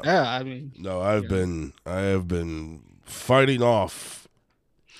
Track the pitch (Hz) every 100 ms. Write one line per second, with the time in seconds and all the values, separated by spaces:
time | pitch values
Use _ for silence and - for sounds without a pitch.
0 | 151 180 123 127 131 127 139 - 92 92
1 | 98 107 95 95 92 82 73 - - 90
2 | 98 95 90 90 85 78 80 82 50 50
3 | - - - 131 135 131 120 113 92 -
4 | - - - _ _ _ _ _ _